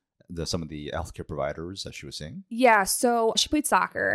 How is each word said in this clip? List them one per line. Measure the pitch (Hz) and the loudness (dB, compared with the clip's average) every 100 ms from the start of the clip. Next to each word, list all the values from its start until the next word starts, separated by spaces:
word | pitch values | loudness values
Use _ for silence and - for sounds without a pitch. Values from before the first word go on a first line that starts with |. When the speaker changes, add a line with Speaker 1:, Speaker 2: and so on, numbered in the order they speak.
| _ _ - | _ _ -12
Speaker 1:
the, | 85 78 | -6 -4
some | 90 | -4
of | 78 | -6
the | 76 73 | -8 -6
healthcare | 82 80 - - | -6 -6 -10 -8
providers | 76 71 76 87 95 | -4 -4 -4 -10 -10
that | 80 | -12
she | - 71 | -12 -14
was | - | -12
seeing? | 76 185 - | -12 -12 -8
Speaker 2:
Yeah. | 226 254 214 | 4 6 6
So | 190 - 247 233 226 - | 4 2 2 2 2 2
she | - | 2
played | 302 - | 0 4
soccer | 190 180 - 95 | 2 2 0 0